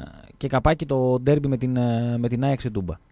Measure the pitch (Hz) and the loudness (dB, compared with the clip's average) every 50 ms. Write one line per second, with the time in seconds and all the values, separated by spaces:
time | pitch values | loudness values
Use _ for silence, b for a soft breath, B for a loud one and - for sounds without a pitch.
0 | - - - - - - - _ - 135 131 131 123 156 160 156 165 139 139 131 | -14 -16 -18 -20 -20 -20 -12 _ -6 -2 -2 2 2 2 2 2 0 -2 0 2
1 | 127 127 127 127 123 139 147 147 143 139 135 120 123 127 127 127 123 120 117 113 | 2 2 2 2 4 4 2 4 2 0 0 0 0 -2 0 0 0 0 0 0
2 | 120 120 120 120 120 120 123 120 135 139 139 127 - 127 107 101 95 85 80 - | 0 -2 -2 -2 -2 -2 -2 0 0 0 0 -2 -2 -4 -4 -4 -6 -6 -8 -10
3 | _ b | _ b